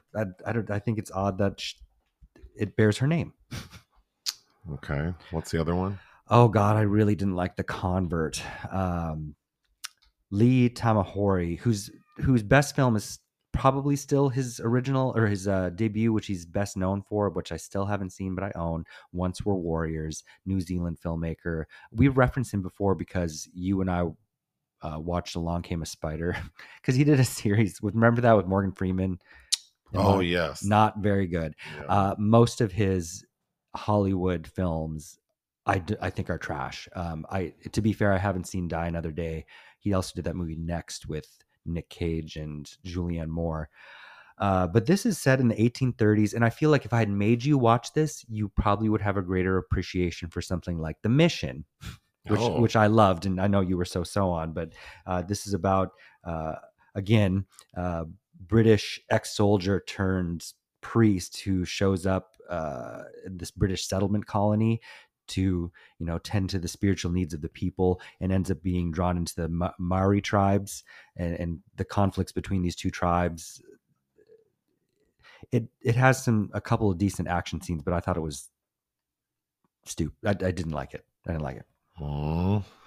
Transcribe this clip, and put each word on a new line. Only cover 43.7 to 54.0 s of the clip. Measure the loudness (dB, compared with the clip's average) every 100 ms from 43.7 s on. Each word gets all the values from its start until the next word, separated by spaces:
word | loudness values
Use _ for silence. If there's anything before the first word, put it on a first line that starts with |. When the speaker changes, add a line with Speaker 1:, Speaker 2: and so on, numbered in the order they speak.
| _ -20 -20 -20 -20 -20 _
Speaker 1:
Uh, | 0 2 4
but | 2 2
this | 0 0
is | 0
set | 2 2
in | 2
the | 2
eighteen | 0 2 -4
thirties, | 2 4 4 2
and | 2
I | 0
feel | 2 2
like | 2
if | 2
I | 0
had | 2
made | 2 2 2
you | 2 4
watch | 4 4 2
this, | -2 -2 -4 -10
you | -6 -2
probably | 0 2 2 2
would | 2
have | 2 -2
a |
greater | 0 0 2 0
appreciation | 0 -4 -2 -2 -2 -2 -8
for | -8
something | -4 -6 -4 -6
like | -6 -4
The | 2
Mission, | 4 4 2 -6 -8 -14 _ -16 -16 _ _ -2
which, | 0
Speaker 2:
Oh. | 2 2
Speaker 1:
which | 2 4
I | 6
loved, | 6 6 4 -2
and | 0
I | 2
know | 2
you | 2 0
were |
so, | -2 -4